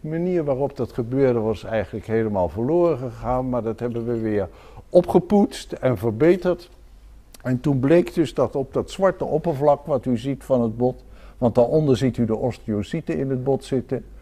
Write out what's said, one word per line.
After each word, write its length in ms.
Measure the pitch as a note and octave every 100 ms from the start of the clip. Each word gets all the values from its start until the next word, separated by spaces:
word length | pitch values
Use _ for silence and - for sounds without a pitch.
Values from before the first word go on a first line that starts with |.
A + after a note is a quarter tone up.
manier 440 | D3+ E3 F3+ F3+
waarop 320 | C#3+ B2+ C#3+ -
dat 160 | A#2+
gebeurde 460 | - A2+ C3 C3+ A#2
was 260 | G#2+ G#2
eigenlijk 420 | G#2 A2 F#2+ A2 -
helemaal 420 | A2+ A2 G2 F2
verloren 500 | F#2+ B2 F3 E3+ B2+
gegaan, 500 | C3 A2+ A2 B2+ C3
maar 140 | B2
dat 180 | A2 G#2+
hebben 260 | A#2+ A#2 A#2
we 120 | A#2
weer 300 | A2 G#2 F#2 - - - -
opgepoetst 840 | F3+ - F3 - G#3 - - -
en 260 | - B2+ A2
verbeterd. 720 | A#2 G#2+ D#3+ F#3 F3+ F3 - - - - - - - -
En 180 | B2+ B2+
toen 200 | D3 C3+
bleek 340 | C#3 E3+ F3
dus 200 | F3+ D#3
dat 220 | - B2 C#3+
op 160 | C3+
dat 180 | C3 -
zwarte 340 | - F#3+ F3+
oppervlak 640 | - D#3 E3+ C3+ D3 C#3+ -
wat 180 | C3+
u 140 | C3 A#2
ziet 260 | C3+ C3
van 180 | - B2+
het 140 | A#2 A2
bot, 280 | B2+ - - - - -
want 160 | B2
daaronder 420 | B2 A#2+ D#3 D3+ A2
ziet 200 | C3 A2+
u 80 |
de 120 | A2+ G#2+
osteocyten 800 | B2 - - G#2 G2+ E3 D#3 D#3
in 120 | C3+
het 140 | B2+
bot 200 | C3 C3
zitten, 400 | - C3 - B2 - -